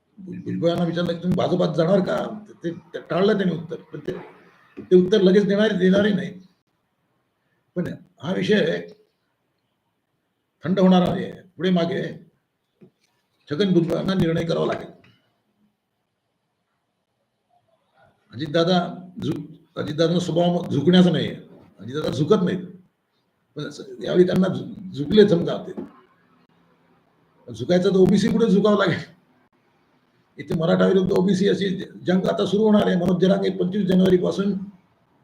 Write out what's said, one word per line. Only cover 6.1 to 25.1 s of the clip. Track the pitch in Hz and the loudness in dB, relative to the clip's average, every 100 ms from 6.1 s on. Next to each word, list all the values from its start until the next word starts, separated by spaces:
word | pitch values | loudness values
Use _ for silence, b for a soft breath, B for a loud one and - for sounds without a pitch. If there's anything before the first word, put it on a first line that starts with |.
नाही. | 185 180 - - _ _ _ _ _ _ _ _ _ _ _ _ | 0 -4 -12 -20 _ _ _ _ _ _ _ _ _ _ _ _
पण | 175 165 - - _ | -8 -8 -10 -18 _
हा | 156 | -8
विषय | 190 - 208 160 - - - _ _ _ _ _ _ _ _ _ _ _ _ _ _ _ _ | -4 0 0 0 -4 -8 -20 _ _ _ _ _ _ _ _ _ _ _ _ _ _ _ _
थंड | - 190 | -4 2
होणार | 185 185 175 | 6 6 4
आहे, | - - | -2 -8
पुढे | - - - 185 | -12 -18 -6 0
मागे | 180 - - - - - _ _ _ _ _ - _ _ _ _ _ - | 0 0 -4 -8 -12 -20 _ _ _ _ _ -20 _ _ _ _ _ -8
छगन | 147 196 | -2 0
भुजबळांना | 170 160 165 180 | 2 0 -2 -2
निर्णय | 190 165 165 | 0 0 0
करावा | 165 156 147 | -2 -2 -4
लागेल. | - - - _ _ _ _ _ _ _ _ _ _ _ _ _ _ _ _ _ _ _ _ _ _ _ _ _ _ _ _ _ _ _ _ _ | -6 -12 -20 _ _ _ _ _ _ _ _ _ _ _ _ _ _ _ _ _ _ _ _ _ _ _ _ _ _ _ _ _ _ _ _ _
अजितदादा | 113 151 165 170 180 - - - - | -12 -2 0 2 2 0 -8 -16 -8
झुक-, | 131 - - - _ - | -6 -6 -10 -20 _ -10
अजितदादांचा | 117 151 165 180 | -6 -2 0 0
स्वभाव | 175 165 175 175 - | -2 0 0 -2 -4
झुकण्याचा | 131 151 185 180 | 0 2 2 0
नाही | 147 107 | -2 -4
आहे, | - - - - - | -10 -18 -20 -20 -20
अजितदादा | 120 143 - | -12 -8 -6
झुकत | 127 151 208 | -4 0 0
नाहीत. | 175 - - - _ _ _ _ _ _ _ 147 | 0 -4 -8 -18 _ _ _ _ _ _ _ -14
पण | |
असं | 139 - - - | -14 -14 -18 -12
यावेळी | - 175 180 | 0 2 4
त्यांना | 185 190 | 2 -2
झु-, | - - - - | -4 -10 -14 -12
झुकले | 131 143 | -8 2